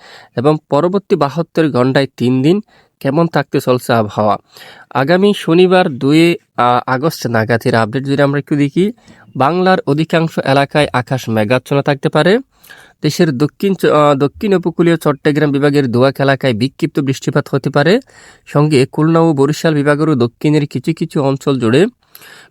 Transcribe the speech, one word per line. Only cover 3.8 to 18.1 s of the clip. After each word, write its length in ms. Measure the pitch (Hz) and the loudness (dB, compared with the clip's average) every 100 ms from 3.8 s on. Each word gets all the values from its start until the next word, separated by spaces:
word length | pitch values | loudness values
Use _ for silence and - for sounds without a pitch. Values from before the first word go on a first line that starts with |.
| - | 0
আবহাওয়া। 440 | 120 107 110 107 98 _ - - - - | -2 -2 -2 -2 -2 _ -20 -20 -20 -8
আগামী 440 | - 135 180 202 202 | -4 0 2 2 0
শনিবার 520 | - 165 185 185 180 | 0 4 4 4 0
দুই 480 | 123 135 156 170 170 _ - | -2 0 2 2 0 _ -2
আ-, 240 | 120 123 - | 0 0 0
আগস্ট 420 | 127 156 - 123 | -2 -2 -4 -4
নাগাদের 480 | 113 107 117 131 117 | -2 0 0 0 0
আপডেট 300 | 110 127 139 | 0 -4 -4
যদি 160 | 139 | 0
আমরা 180 | 143 143 | 0 -2
একটু 160 | 135 147 | -2 -2
দেখি, 360 | 143 160 196 240 - - - - | 0 0 -2 -4 -16 -20 -12 -2
বাংলার 420 | 131 175 185 185 - | -2 0 0 0 0
অধিকাংশ 520 | 143 165 165 160 - | -2 0 -2 -2 -2
এলাকায় 480 | - 135 139 156 147 | 0 0 0 0 -2
আকাশ 360 | 127 117 131 - | -2 -4 -6 -2
মেঘাচ্ছন্ন 520 | 110 107 127 - 143 | -2 0 -2 -2 -2
থাকতে 280 | 135 143 156 | -2 -2 -2
পারে। 300 | 151 151 226 269 _ - - - _ | 0 2 0 -2 _ -20 -20 -20 _
দেশের 360 | - - 170 127 | -4 0 0 0
দক্ষিণ 360 | 147 - 196 | -4 -2 -4
চ-, 120 | 190 160 | 0 0
আ, 300 | 147 147 139 | 2 2 2
দক্ষিণ 380 | 139 - 220 | -2 -2 -2
উপকূলীয় 440 | 185 180 - 170 165 | -2 -2 -2 0 0
চট্টগ্রাম 540 | 156 143 160 147 151 | 0 -2 -2 0 0
বিভাগের 400 | 139 147 143 135 | 0 0 0 0
দু 120 | 117 | 2
এক 180 | 135 131 | 0 0
এলাকায় 320 | 139 135 135 | 0 0 -2
বিক্ষিপ্ত 460 | 110 127 - 156 - | 0 -2 -2 -4 -2
বৃষ্টিপাত 460 | 135 131 - 143 - | -4 -4 -4 -4 -2
হতে 180 | 143 147 | -4 -2
পারে। 300 | 139 143 226 - | 0 2 0 -2